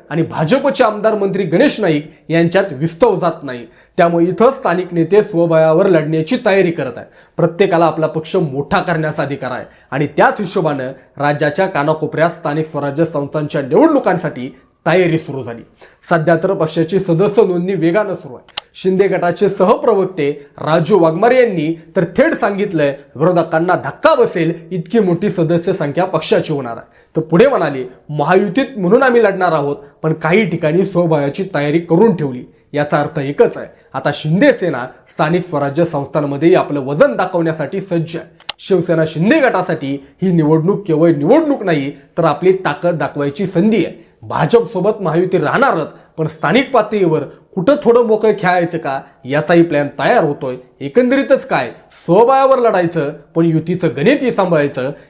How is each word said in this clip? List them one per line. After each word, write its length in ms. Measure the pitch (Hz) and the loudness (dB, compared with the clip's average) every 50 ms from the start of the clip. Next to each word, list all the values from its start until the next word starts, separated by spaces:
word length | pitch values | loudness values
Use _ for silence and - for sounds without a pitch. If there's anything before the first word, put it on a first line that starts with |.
| - _ | -12 _
आणि 120 | 147 165 | -4 -4
भाजपचे 640 | 160 - - - 160 151 233 269 285 277 269 - 247 | -4 -4 -2 -4 0 2 2 2 2 0 2 2 2
आमदार 320 | 214 214 208 196 220 208 | 2 2 0 0 0 0
मंत्री 280 | 202 196 196 170 190 196 | 0 -2 -2 -2 -2 -2
गणेश 380 | 156 160 196 285 277 - - | 0 2 2 2 2 2 0
नाईक 300 | 214 170 156 147 151 - - _ _ - | 0 0 0 -2 -4 -8 -16 _ _ -2
यांच्यात 340 | 160 165 170 170 175 240 - - | 0 0 2 2 2 0 0 -2
विस्तव 440 | 139 127 156 165 - - 254 233 190 | -4 -4 -4 -4 0 2 2 2 2
जात 280 | 165 180 170 160 - 147 | 2 -2 -2 -4 -4 -10
नाही, 240 | 135 123 120 117 - _ _ _ _ _ | -12 -12 -12 -14 -18 _ _ _ _ _
त्यामुळे 280 | - 170 170 170 170 170 | 2 2 2 4 2 0
इथं 260 | 185 180 180 220 262 | 0 2 2 2 2
स्थानिक 420 | - - - 185 175 185 180 175 180 | 2 0 -2 -2 -2 -2 -4 -4 -2
नेते 280 | 165 160 165 196 208 | -2 0 2 2 2
स्वबळावर 680 | 208 - - 170 170 170 165 160 160 160 160 175 196 | 2 2 0 0 0 2 4 4 4 4 4 2 4
लढण्याची 500 | 196 175 156 147 151 160 160 160 - 254 - - | 4 2 2 2 0 -2 -2 -2 -2 -4 -2 0
तयारी 260 | 208 190 196 180 170 | 2 2 4 2 2
करत 200 | - - 135 127 117 | 0 -4 -6 -8 -8
आहेत. 120 | 107 98 - _ - - _ _ | -12 -16 -18 _ -20 -20 _ _
प्रत्येकाला 480 | - 165 156 165 185 202 170 170 165 170 | 0 0 0 2 0 0 2 4 2 2
आपला 220 | 160 - 160 156 | 2 2 0 -2
पक्ष 280 | 156 - 160 156 - - | -2 -2 -6 -6 -4 -2
मोठा 440 | 190 165 143 127 139 143 - 202 185 | -2 -2 -2 -4 -6 -4 -2 -2 -2
करण्याचा 440 | - 180 165 160 156 151 147 - 143 | 0 -2 -2 -2 -2 -4 -4 -4 -6
अधिकार 280 | 139 139 127 131 123 | -6 -6 -8 -8 -8
आहे 140 | 127 110 98 - - _ _ _ | -8 -8 -10 -14 -20 _ _ _
आणि 160 | - 139 147 | -4 -4 -4
त्याच 280 | - - - 202 262 247 214 | -2 2 2 2 2 2 0
हिशोबानं 520 | 202 165 - 202 160 151 143 131 127 131 131 - - _ _ | -6 -4 -4 -2 -2 -2 -4 -4 -6 -10 -12 -14 -20 _ _
राज्याच्या 500 | - 143 147 147 135 156 147 147 190 190 | -4 -2 -2 0 0 -2 -2 0 0 -2
कानाकोपऱ्यात 600 | 185 190 143 143 156 156 156 151 - - 143 160 170 | 0 0 -2 0 0 -2 -2 -4 -6 -2 0 0 0
स्थानिक 360 | - - - 151 147 160 156 | -2 -4 -6 -6 -4 -4 -6
स्वराज्य 400 | - - 143 143 143 135 151 165 | -6 -6 -6 -6 -4 -2 -2 -2
संस्थांच्या 560 | 160 160 143 143 139 - 156 147 - - 151 | -2 -2 -6 -6 -4 -4 -6 -6 -4 -4 -6
निवडणुकांसाठी 920 | 135 123 147 208 294 330 302 262 - 208 180 165 170 147 - 127 123 143 - - _ _ _ _ _ | -4 0 2 4 4 4 4 2 0 0 -2 -2 -4 -6 -8 -8 -12 -12 -14 -18 _ _ _ _ _
तयारी 300 | 165 165 185 180 170 156 | 0 2 2 2 2 0
सुरू 260 | 160 - - 139 139 113 | -2 -4 -6 -10 -10 -10
झाली. 180 | 117 117 113 - _ _ _ - - _ _ - - | -10 -12 -14 -16 _ _ _ -20 -20 _ _ -4 -2
सध्या 260 | 175 165 156 175 165 | -2 0 2 2 2
तर 180 | 160 175 185 196 | 2 2 -2 0
पक्षाची 460 | 196 160 156 - 170 160 160 202 190 | 0 -2 -2 0 -2 -2 0 0 -2
सदस्य 440 | 190 175 165 160 202 208 202 240 208 | 0 0 0 2 2 2 4 4 4
नोंदणी 300 | 185 180 175 175 185 202 | 4 2 -2 -2 -2 -2
वेगानं 400 | 170 160 170 175 214 202 190 180 | 0 0 0 0 0 -2 -2 -6
सुरू 220 | - - - 120 | -8 -10 -16 -20
आहे. 160 | - - - _ - - _ _ | -20 -20 -12 _ -12 -12 _ _
शिंदे 340 | - - 185 185 185 202 | -4 -2 0 2 2 2
गटाचे 420 | 190 190 175 170 175 175 - 208 190 | 2 0 0 0 -2 0 0 0 0
सहप्रवक्ते 960 | 196 - - 214 262 285 - - - 196 196 185 - 156 143 143 147 143 - - _ | 2 2 2 2 2 2 2 0 2 2 0 -2 -4 -4 -4 -4 -4 -6 -12 -20 _
राजू 420 | - 143 147 160 175 160 - 214 185 | -8 -2 0 0 0 2 2 4 4
वाघमारे 420 | 165 160 160 175 220 247 254 254 | 4 2 2 2 2 4 4 4
यांनी 400 | 240 220 190 165 147 160 165 - - - - | 4 2 0 -2 -2 -4 -4 -6 -10 -6 -4
तर 80 | 190 170 | -2 -2
थेट 300 | - - - 285 320 294 | -2 0 0 2 2 0
सांगितलंय, 640 | - 240 202 202 185 208 202 175 156 147 139 135 - - _ _ | 0 -2 -2 -2 -2 -4 -2 0 0 0 0 -2 -4 -12 _ _
विरोधकांना 600 | 120 160 180 175 170 165 165 160 160 170 180 175 | 0 0 2 2 2 0 0 0 0 2 2 0
धक्का 400 | 147 - - - - - 311 320 | 0 -2 -8 -10 0 2 2 4
बसेल 380 | 254 226 226 - 180 165 165 170 - - - | 4 2 0 0 -2 -2 -2 -4 -6 -10 -8
इतकी 280 | 185 180 160 - - 233 | -8 -8 -6 0 0 2
मोठी 300 | 196 180 170 170 208 202 | 2 2 0 0 0 -2
सदस्य 440 | 170 185 165 147 175 170 170 196 - | 0 0 0 0 0 0 0 -2 -2
संख्या 320 | - 156 143 131 170 180 | -2 -4 -4 -2 -2 -2
पक्षाची 480 | 190 170 156 - - 214 180 - - 156 | -2 -4 -4 0 0 0 0 0 -2 -4
होणार 240 | 139 127 120 113 | -6 -6 -8 -10
आहे. 380 | 110 - _ _ _ _ _ _ | -12 -14 _ _ _ _ _ _
तर 60 | 185 | -6
पुढे 260 | 165 - 165 170 233 | -2 2 4 4 4
म्हणाले, 360 | 285 247 190 170 147 139 131 127 123 - - _ - | 4 4 2 0 -2 -4 -6 -8 -10 -12 -18 _ -8
"महायुतीत 680 | 151 147 143 156 180 196 208 196 180 233 269 269 277 208 | -4 -2 0 2 2 2 2 2 0 -2 -2 -2 -4 -4
म्हणून 240 | 185 175 214 262 277 | 0 2 2 4 4
आम्ही 200 | 254 240 240 220 | 4 4 4 2
लढणार 280 | 196 185 185 185 180 | 2 2 0 0 0
आहोत, 260 | 160 151 143 143 143 - - - _ _ - | 0 0 -2 -2 -6 -8 -10 -20 _ _ -4
पण 100 | 160 160 | -4 -4
काही 360 | 160 - 156 175 220 220 160 | -2 0 0 2 2 2 0
ठिकाणी 360 | 175 165 165 151 156 185 190 | -2 -2 -2 0 0 0 0
स्वबळाची 640 | 190 - 175 175 165 165 147 143 139 139 - 190 185 - | 0 0 0 0 2 0 0 -2 -4 -4 -6 -8 -6 -4
तयारी 240 | 143 147 147 147 170 | -4 -2 -2 -2 -4
करून 360 | 170 - 165 175 220 226 170 | -2 0 2 4 4 2 2
ठेवली." 280 | - 151 135 123 123 - - _ _ _ _ - | 0 -4 -6 -8 -10 -14 -18 _ _ _ _ -4
याचा 260 | 143 147 147 175 147 | -4 -2 0 0 -2
अर्थ 200 | 147 - - 156 | -2 -2 -4 -6
एकच 380 | 135 139 143 - - 156 - | -6 -4 0 2 2 2 2
आहे, 100 | - 107 - - _ _ _ - | -6 -14 -16 -18 _ _ _ -12
आता 160 | 175 - 147 143 | -6 -4 -4 -6
शिंदे 380 | - - 151 165 202 277 285 | -4 -2 0 2 4 4 4
सेना 340 | - - 190 170 139 120 127 131 - - _ - | 4 2 -2 -4 -4 -4 -8 -10 -14 -20 _ -14
स्थानिक 380 | - - 160 151 175 180 175 | -4 -4 -2 0 0 -2 -2
स्वराज्य 380 | - 156 143 143 139 135 165 160 | -4 -4 -4 -4 -2 0 -2 -2
संस्थांमध्येही 720 | - - 143 135 - - 156 147 143 139 139 156 170 185 | 0 -2 -6 -6 -4 -4 -4 -2 -2 -4 0 2 4 4
आपलं 240 | 151 - - 143 143 | 4 2 0 -4 -6
वजन 360 | 127 135 147 160 269 277 226 | -4 -4 0 2 2 2 2
दाखवण्यासाठी 640 | 190 185 180 - 175 165 165 156 - 143 139 196 196 | -2 -4 -2 -2 -2 -2 -2 -2 -4 -6 -6 -6 -8
सज्ज 380 | 185 - 175 170 156 - - | -6 -4 -4 -4 -2 -4 -6
आहे. 340 | - - - _ _ - - - - | -10 -10 -14 _ _ -12 -12 -12 -10
शिवसेना 440 | - - 196 175 165 170 165 160 160 | -2 0 0 0 2 0 0 0 0
शिंदे 320 | 160 - 151 175 214 311 320 | -2 -2 0 2 4 4 4
गटासाठी 640 | 269 240 - - - - 165 - 143 135 139 139 - - _ _ | 4 2 0 0 -2 -2 -4 -4 -4 -6 -6 -8 -10 -16 _ _
ही 100 | 180 190 | 0 2
निवडणूक 560 | 175 165 156 147 160 156 151 190 202 202 - | 2 2 4 4 2 2 2 0 -2 -2 -2
केवळ 220 | - 156 147 165 170 | -2 0 2 4 2
निवडणूक 540 | 151 143 143 170 262 320 320 294 277 - 208 | 2 2 2 4 4 4 4 2 -2 -2 0
नाही, 280 | 185 160 147 135 143 | -2 -2 -2 -2 -6
तर 320 | 139 - - _ _ 180 165 | -8 -12 -20 _ _ -2 0
आपली 280 | 156 143 - 170 185 | 0 0 2 2 2
ताकद 440 | 185 185 185 151 143 - - 175 175 | 2 2 -2 -6 -6 -2 -2 -2 -2
दाखवायची 500 | 143 139 135 - 147 143 143 139 - 196 | -2 -6 -6 -4 -4 -4 -4 -4 -4 -6
संधी 400 | 175 - 165 196 220 220 202 - | -2 0 0 2 2 2 0 -2
आहे. 260 | - - - - _ _ _ | -4 -6 -14 -20 _ _ _
भाजपसोबत 800 | - 110 120 127 160 143 - 233 233 - - 185 180 208 214 208 | -14 -8 -2 -2 0 4 4 2 2 0 -4 -2 -2 0 -2 -2
महायुती 360 | 190 160 151 175 185 180 196 | -4 -2 0 0 0 0 0
राहणारच, 520 | 196 151 131 135 202 269 262 202 165 147 - - - _ _ _ | 0 0 0 0 2 2 2 0 -2 -4 -8 -12 -20 _ _ _
पण 100 | - 160 | -6 -6
स्थानिक 440 | 151 - - - 147 180 262 262 - | -6 -6 -4 -2 0 2 2 0 2
पातळीवर 520 | 262 226 214 - 220 208 185 165 156 151 - - - - _ _ - | 0 0 0 0 0 0 0 2 0 -2 -4 -6 -12 -20 _ _ -8
कुठं 200 | 196 170 269 294 285 - | -2 0 2 0 2 2
थोडं 220 | 233 233 247 240 | 4 4 4 4
मोकळं 260 | 214 220 214 220 220 208 208 | 2 2 2 2 0 0 2
खेळायचं 380 | 180 185 180 180 170 170 - | 0 0 2 2 0 -2 -4
का, 240 | 156 - 143 135 135 - - _ _ - | -6 -6 -6 -6 -6 -8 -14 _ _ -8
याचाही 380 | 123 139 151 151 160 175 170 165 | -2 -2 -2 2 4 4 4 4
प्लॅन 240 | 170 151 143 143 | 4 2 -2 -2
तयार 360 | 131 - - 139 185 240 226 165 | -2 -4 -2 0 2 2 2 2
होतोय. 320 | 147 143 - 143 127 127 127 - _ _ _ | 0 -2 -4 -6 -8 -8 -10 -14 _ _ _
एकंदरीतच 640 | 131 143 - 247 254 247 269 277 269 - 269 233 - | -12 -2 0 2 2 4 2 0 2 2 0 0 0
काय, 240 | - 185 175 160 113 - - - _ - - - | -2 -2 -2 -2 -4 -8 -16 -20 _ -20 -10 -2
स्वबळावर 540 | 175 170 202 240 254 269 269 269 269 262 254 | 2 4 6 6 6 4 4 4 4 2 2
लढायचं, 500 | 240 226 202 180 175 165 170 165 139 147 156 - - _ _ | 2 2 2 2 0 0 -2 -2 -4 -4 -6 -10 -18 _ _
पण 100 | 165 165 | 0 0
युतीचं 420 | 170 156 156 160 175 180 175 175 151 131 | 2 0 0 -2 -2 -4 -2 -2 -2 -2
गणितही 340 | 139 147 226 294 277 277 240 | 0 2 2 2 2 0 -2
सांभाळायचं, 600 | - 208 190 180 170 151 143 139 - 131 127 139 147 - - | 0 0 0 2 2 0 0 -2 -4 -6 -6 -6 -8 -12 -18